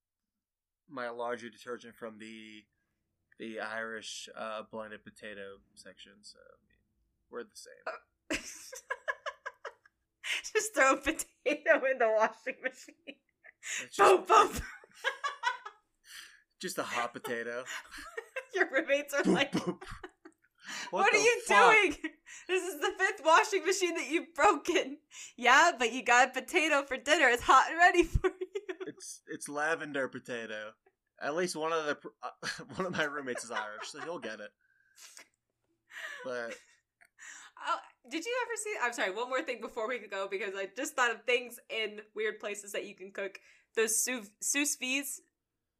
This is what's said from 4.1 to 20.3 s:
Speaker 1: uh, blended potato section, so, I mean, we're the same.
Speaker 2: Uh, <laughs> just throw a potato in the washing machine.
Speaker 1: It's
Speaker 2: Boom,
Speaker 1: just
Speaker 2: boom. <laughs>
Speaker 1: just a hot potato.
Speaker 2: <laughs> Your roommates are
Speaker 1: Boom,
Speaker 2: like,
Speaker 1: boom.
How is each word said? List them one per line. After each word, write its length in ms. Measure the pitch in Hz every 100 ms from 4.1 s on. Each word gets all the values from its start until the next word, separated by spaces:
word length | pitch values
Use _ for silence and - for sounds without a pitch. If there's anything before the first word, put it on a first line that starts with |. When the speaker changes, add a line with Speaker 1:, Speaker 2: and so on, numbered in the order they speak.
| - - -
Speaker 1:
uh, 260 | 110 110 107
blended 320 | 110 107 107
potato 520 | - - 110 101 98 98 _
section, 380 | - 98 - 104 101
so, 180 | 101 -
I 200 | 50 - _
mean, 100 | _ _ _ _ _ _
we're 140 | 120
the 40 | 110
same. 180 | - - - -
Speaker 2:
Uh, 500 | - _ _ - -
<laughs> 60 | - - - 508 - 508 - 554 571 - 523 - - - _ _ _ _ - - -
just 200 | 440 427
throw 180 | - 262
a 40 | 269
potato 880 | 285 311 - _ - 302 339 302 262
in 80 | 262
the 100 | 226
washing 460 | 220 226 - 262 -
machine. 540 | 254 - - - - - _ _ - _ - -
Speaker 1:
It's 120 | - -
Speaker 2:
Boom, 280 | 403 370 -
Speaker 1:
just 240 | 440 403
Speaker 2:
boom. 100 | - - - - - 508 - 571 - 466
<laughs> 1080 | 494 415 - _ _ - - - - _ -
Speaker 1:
just 180 | 185 170
a 40 |
hot 300 | 127 120 120
potato. 520 | - - 117 117 120 127 - - - 659
Speaker 2:
<laughs> 460 | 453 - 523 -
Your 140 | 381 330
roommates 440 | 269 247 285 285
are 80 | 285
Speaker 1:
Boom, 120 | -
Speaker 2:
like, 180 | - 277
Speaker 1:
boom. 260 | - 180 - - - - _ -